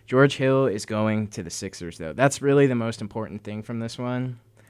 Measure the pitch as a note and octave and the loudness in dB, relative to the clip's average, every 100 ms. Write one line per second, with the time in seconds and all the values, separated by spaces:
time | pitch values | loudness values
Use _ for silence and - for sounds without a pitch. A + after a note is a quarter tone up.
0 | - B2+ C#3 - C3+ C3+ C3+ G#2 - G#2+ | 0 6 6 4 2 4 2 -2 -4 -2
1 | G#2+ G#2+ G#2 - E2+ - F#2+ - E2+ - | 0 0 -4 -8 -10 -8 -10 -10 -12 -10
2 | D#2+ D#2 C#3 - C#3 C#3+ C#3 B2 A2+ A2+ | -8 2 2 2 2 4 4 2 -2 -6
3 | G#2+ A2+ G#2+ G#2 G2+ G#2 G#2+ A#2 A2+ - | -8 -8 -10 -10 -10 -10 -8 -8 -8 -8
4 | B2 B2 B2+ A#2+ _ _ | -6 -4 -6 -8 _ _